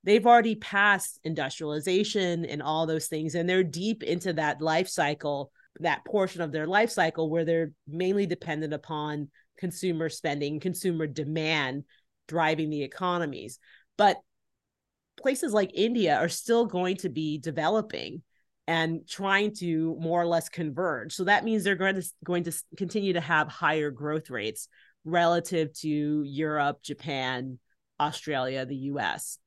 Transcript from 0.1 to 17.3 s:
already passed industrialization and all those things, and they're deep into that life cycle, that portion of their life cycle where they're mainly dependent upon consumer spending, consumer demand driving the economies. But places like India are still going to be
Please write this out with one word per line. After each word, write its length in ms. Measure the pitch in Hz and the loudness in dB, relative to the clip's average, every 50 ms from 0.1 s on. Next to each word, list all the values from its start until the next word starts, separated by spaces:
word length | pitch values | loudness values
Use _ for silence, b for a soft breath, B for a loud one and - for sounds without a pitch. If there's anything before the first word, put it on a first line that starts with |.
| 208 233 196 240 | 6 6 8 10
already 280 | 240 240 220 226 220 | 8 8 8 6 0
passed 640 | 214 - - - 196 202 208 202 190 - - - - _ | -2 -6 -4 0 4 6 6 4 4 2 -6 -10 -8 _
industrialization 1200 | 160 160 143 143 135 - - 160 151 147 156 147 190 180 190 208 214 - 214 190 180 175 170 170 | -4 -4 -2 -4 -4 -6 -6 -6 -4 -4 -4 0 2 2 2 2 2 0 0 0 2 0 0 -2
and 180 | - - 147 | -4 -4 -4
all 240 | 131 147 156 160 165 | -2 -2 0 0 2
those 220 | 160 160 160 151 - | 0 0 -2 -2 -4
things, 260 | - 156 156 160 135 | -4 -4 -4 -2 -2
and 140 | 175 170 175 | 0 0 2
they're 160 | 185 185 185 | 4 4 2
deep 400 | 165 135 165 185 214 226 220 - | 2 0 -4 -2 -2 -2 -2 -2
into 300 | - 170 175 170 190 165 | -2 -2 -2 -2 -2 -2
that 260 | 151 156 151 - 139 | 0 0 0 0 0
life 300 | 156 160 156 165 190 185 | 0 2 2 2 0 0
cycle, 640 | - - 160 143 151 147 - 147 143 139 143 - b b b b b - | 0 0 0 0 0 -2 -4 -4 -4 -4 -6 -10 b b b b b -2
that 240 | 156 165 147 - - | 0 0 0 0 -4
portion 380 | - - 208 190 185 - 170 | -2 0 0 0 0 0 -4
of 100 | 175 156 | -6 -4
their 160 | 143 160 156 165 | -4 -4 -4 0
life 220 | 185 202 220 240 | 2 2 2 2
cycle 400 | - - 175 160 160 - 160 156 | 2 2 0 0 2 0 -2 0
where 160 | 156 170 165 | 0 0 2
they're 260 | 156 165 165 165 147 147 _ _ - | 2 2 2 0 -2 -6 _ _ -12
mainly 380 | 143 165 180 185 196 202 202 | -6 -2 0 2 2 2 2
dependent 480 | 175 175 170 - 170 156 151 156 151 151 | 0 -2 -6 -4 -6 -4 -4 -4 -4 -6
upon 560 | 147 - - 160 151 151 151 151 147 147 143 b b b b _ - | -8 -6 -6 -6 -4 -4 -4 -4 -4 -6 -8 b b b b _ -8
consumer 480 | - 180 170 - - 185 170 160 165 160 | -6 -6 -6 -4 -2 -2 -2 0 -2 -4
spending, 520 | 151 - - 160 143 147 147 143 151 151 | -4 -4 -4 -2 -2 0 -2 -2 -4 -2
consumer 480 | - 190 170 - - 190 170 160 160 147 | -4 -4 -4 -2 -2 -2 0 0 -2 -4
demand 760 | 131 - 151 139 156 160 156 156 160 151 139 131 127 143 143 b b b b b _ _ _ - | -4 -4 -4 -2 -2 -2 0 0 2 0 0 -2 -4 -6 -8 b b b b b _ _ _ -4
driving 420 | 156 170 160 156 160 156 160 151 | 0 2 2 2 2 2 0 -2
the 140 | 151 147 143 | -2 -4 -4
economies. 760 | 135 - - 185 180 175 175 170 151 139 - - 107 - - b b b b b b _ - | -6 -6 -4 -2 0 0 0 0 -2 -4 -8 -12 -14 -16 -18 b b b b b b _ 4
But 220 | 208 202 180 - _ _ _ _ _ _ _ _ _ _ _ _ _ _ _ _ _ _ _ - | 4 4 4 4 _ _ _ _ _ _ _ _ _ _ _ _ _ _ _ _ _ _ _ -2
places 320 | - 269 269 262 - 294 | 0 0 0 0 -2 2
like 200 | 208 214 196 185 - | 2 2 2 2 0
India 420 | - 196 233 240 240 202 160 - | 0 0 2 2 2 4 4 4
are 140 | - 151 170 | 4 2 0
still 380 | - - - - 233 233 233 220 | -2 -4 0 2 4 4 4 2
going 300 | - 180 180 180 196 180 | 0 -2 0 0 -2 -2
to 120 | - 185 | -4 -4
be 300 | 123 156 160 156 | -4 -2 -4 -2